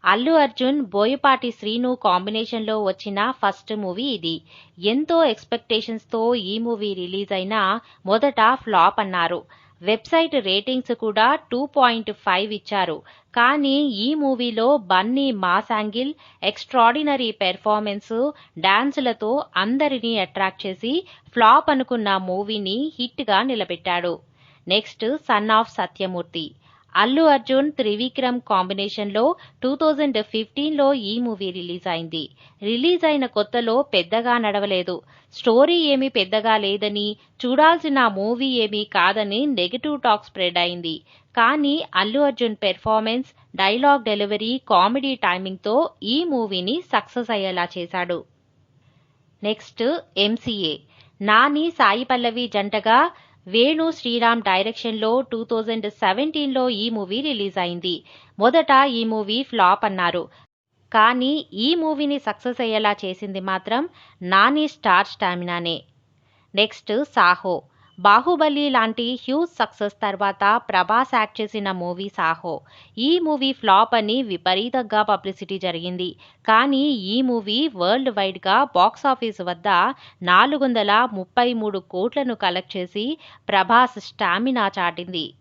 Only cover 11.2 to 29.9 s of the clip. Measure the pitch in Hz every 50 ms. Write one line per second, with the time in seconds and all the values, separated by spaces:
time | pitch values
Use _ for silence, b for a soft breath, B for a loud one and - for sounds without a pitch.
11.2 | 220 247 285 311 - _ - 240 277 285 _ 294 269 247 233 226 220 - 208 _
12.2 | _ 208 185 180 196 214 214 208 _ - 214 202 185 170 156 147 b b b b
13.2 | b b _ 240 233 247 277 302 285 277 269 285 294 285 233 196 208 254 302 311
14.2 | 294 269 262 226 247 240 226 220 226 247 294 294 202 180 190 185 190 220 247 269
15.2 | 277 269 247 202 185 180 175 196 220 - 233 214 214 214 196 226 254 277 302 b
16.2 | b b b b - 190 - - - _ - 254 233 226 240 302 311 294 285 262
17.2 | 254 226 214 _ 202 185 185 190 _ 214 214 214 214 214 202 208 - - 226 226
18.2 | 254 294 294 b b b b 170 156 190 196 208 254 285 277 - 269 247 226 226
19.2 | 226 214 247 285 - - _ 180 190 208 247 269 302 294 269 254 214 233 226 214
20.2 | 190 185 _ 196 196 190 190 _ - 202 185 180 - 233 277 339 381 B B B
21.2 | B B _ 240 226 214 240 294 320 - 294 262 254 - 254 233 220 202 196 190
22.2 | 190 185 180 190 208 202 220 214 202 190 196 233 285 311 - - 247 247 _ -
23.2 | 262 220 202 190 226 269 262 220 190 - 175 170 - 190 175 175 175 180 165 -
24.2 | _ _ b b b b b b b - 185 208 208 - - _ - 220 269 302
25.2 | _ - 240 208 208 220 220 214 226 - - - 196 180 _ - 196 185 185 175
26.2 | 170 - - 170 156 147 - _ b b b b b b b 180 202 233 262 294
27.2 | 330 311 285 269 269 - 262 262 277 302 294 - - 214 208 208 240 254 _ -
28.2 | 262 247 247 247 240 - 214 190 185 185 196 196 196 202 - - 208 202 196 214
29.2 | 233 294 359 B B B B B - 254 277 277 330 311